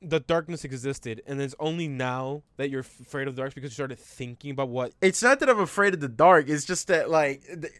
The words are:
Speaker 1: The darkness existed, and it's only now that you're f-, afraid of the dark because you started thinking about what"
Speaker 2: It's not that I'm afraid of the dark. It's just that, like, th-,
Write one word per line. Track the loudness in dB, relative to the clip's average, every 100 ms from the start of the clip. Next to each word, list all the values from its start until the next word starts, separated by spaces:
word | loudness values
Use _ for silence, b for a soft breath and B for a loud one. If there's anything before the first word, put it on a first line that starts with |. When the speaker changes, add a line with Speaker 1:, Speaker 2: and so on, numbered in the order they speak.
Speaker 1:
The | -4 -2
darkness | 0 0 -2 -8
existed, | -10 -8 -6 -6 -8 -10 -8
and | -6
it's | -6 -4
only | -4 -4 -4
now | -4 -4 -4 -6 -8 -12 -8
that | -6
you're | -6
f-, | -8 -14
afraid | -12 -6 -6
of | -6
the |
dark | -8
because | -8 -12
you |
started | -8 -8 -10
thinking | -16 -12 -12 -10 -10
about | -6 -4
what" | -4 -6 0
Speaker 2:
It's | 2 4
not | 4 4
that | 4
I'm | 4
afraid | 2 2 2
of | 2
the | -2
dark. | 6 8 8 6
It's | 0
just | -2 -4 0
that, | 0 4
like, | 2 2 -2
th-, | -10 -12 -12 -2